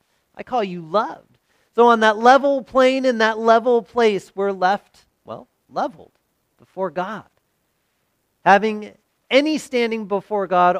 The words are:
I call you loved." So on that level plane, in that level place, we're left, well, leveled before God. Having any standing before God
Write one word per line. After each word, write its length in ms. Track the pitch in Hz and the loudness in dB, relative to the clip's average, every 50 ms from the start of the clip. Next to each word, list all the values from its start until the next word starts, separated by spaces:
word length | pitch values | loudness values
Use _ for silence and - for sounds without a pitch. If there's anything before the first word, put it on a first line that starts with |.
| _ _ _ _ _ _ _ | _ _ _ _ _ _ _
I 80 | - - | -20 -14
call 200 | - 247 247 214 | -8 -6 -6 -6
you 200 | 196 180 175 165 | -6 -8 -12 -10
loved." 560 | 156 165 208 233 320 - - _ _ _ _ _ _ _ _ _ _ _ | -6 -4 -4 -4 -4 -8 -16 _ _ _ _ _ _ _ _ _ _ _
So 120 | - 233 | 2 4
on 140 | 240 233 226 | 4 4 4
that 180 | 220 220 214 208 | 4 2 2 4
level 440 | 226 240 262 277 254 285 277 269 214 | 6 6 6 6 4 2 -2 -2 -4
plane, 440 | - - 262 262 254 262 269 254 | -4 0 2 2 2 2 0 -2
in 120 | 262 247 220 | -2 0 0
that 200 | 220 220 220 220 | 0 -2 -2 0
level 420 | 226 226 226 226 220 254 247 233 | 2 2 4 4 4 2 0 0
place, 560 | - - - 240 233 220 208 185 - - _ | -2 -4 -2 0 0 0 0 -2 -6 -10 _
we're 160 | 190 196 202 196 | -6 -4 -4 -4
left, 540 | 190 180 180 202 202 _ _ _ _ _ _ _ _ _ | -2 -2 -2 -2 -2 _ _ _ _ _ _ _ _ _
well, 240 | - 110 - - _ _ _ _ _ | -18 -16 -16 -18 _ _ _ _ _
leveled 420 | - 156 226 302 185 156 - - _ _ _ _ _ _ _ _ _ _ | -10 -8 -8 -8 -8 -14 -20 -20 _ _ _ _ _ _ _ _ _ _
before 320 | _ _ _ 185 190 185 | _ _ _ -10 -10 -8
God. 340 | 143 180 175 190 220 190 120 _ _ _ _ _ _ _ _ _ _ _ _ _ _ _ _ _ _ _ _ _ _ _ - | -6 -8 -8 -8 -10 -14 -16 _ _ _ _ _ _ _ _ _ _ _ _ _ _ _ _ _ _ _ _ _ _ _ 2
Having 480 | 165 190 202 196 220 214 214 208 202 190 _ _ _ _ _ _ - | 4 4 4 2 0 -6 -8 -10 -16 -20 _ _ _ _ _ _ -2
any 280 | 233 262 294 311 311 269 | 0 0 0 0 -2 -6
standing 480 | - - - 247 233 226 226 226 214 | -6 -6 -4 -4 -4 -4 -4 -6 -8
before 400 | 185 202 196 185 - 214 208 196 | -6 -6 -6 -6 -4 -6 -6 -4
God 320 | 175 185 180 180 180 180 185 | -2 0 2 2 2 0 0